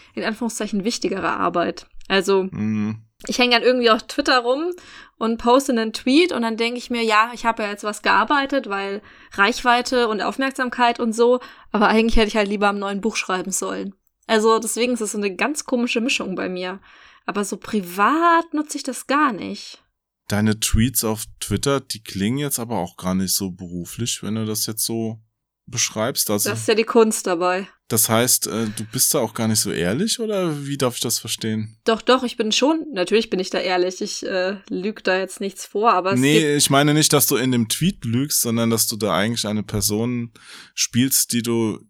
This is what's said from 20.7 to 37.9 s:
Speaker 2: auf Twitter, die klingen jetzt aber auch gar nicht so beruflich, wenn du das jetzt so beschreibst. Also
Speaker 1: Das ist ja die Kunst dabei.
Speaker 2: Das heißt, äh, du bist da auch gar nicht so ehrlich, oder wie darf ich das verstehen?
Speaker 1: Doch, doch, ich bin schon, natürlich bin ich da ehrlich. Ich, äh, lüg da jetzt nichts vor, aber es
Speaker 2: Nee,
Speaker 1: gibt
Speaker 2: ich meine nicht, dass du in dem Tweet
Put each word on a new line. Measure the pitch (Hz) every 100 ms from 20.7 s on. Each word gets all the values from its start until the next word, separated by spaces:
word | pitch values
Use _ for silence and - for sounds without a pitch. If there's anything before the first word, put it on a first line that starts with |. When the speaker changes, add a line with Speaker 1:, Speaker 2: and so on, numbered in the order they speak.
| 110 123 -
Speaker 2:
auf | 110 110 - -
Twitter, | - 101 139 135
die | - 110
klingen | - 95 101 135
jetzt | 143 135
aber | 117 104
auch | - -
gar | 92
nicht | 92 92 -
so | 98
beruflich, | 90 87 87 85 - 117 -
wenn | 101 110
du | 107
das | 107 -
jetzt | 107 -
so | 113 113 110 _ _ _ _ -
beschreibst. | 117 - 107 117 - -
Also | 104 208
Speaker 1:
Das | 117
ist | 233
ja | 220
die | 220
Kunst | 233 220 - 196
dabei. | 170 180 185 196 _ -
Speaker 2:
Das | 113 -
heißt, | 113 123 - -
äh, | 107 110
du | 110 110
bist | 131 -
da | 151
auch | 110
gar | - 110
nicht | 107
so | 101
ehrlich, | 58 87 127 220 -
oder | 220 196 175 147 139
wie | 139
darf | 127 -
ich |
das | 120 -
verstehen? | 113 - 113 110 110 -
Speaker 1:
Doch, | - 220
doch, | - 254
ich | 240 -
bin | 214
schon, | - 269 320 311
natürlich | 196 180 214 226
bin | 185
ich | 185
da | 175
ehrlich. | 175 180 180 185
Ich, | - - 208
äh, | 190 185 202 -
lüg | 185 202 208
da | 196 185
jetzt | 190 -
nichts | 196 - -
vor, | 202 226
aber | 185 185
es | 127
Speaker 2:
Nee, | 139 156
Speaker 1:
gibt | 151 147
Speaker 2:
ich | -
meine | 139 147
nicht, | 151 147
dass | 147 -
du | 139
in | 131
dem | 123 110
Tweet | - 170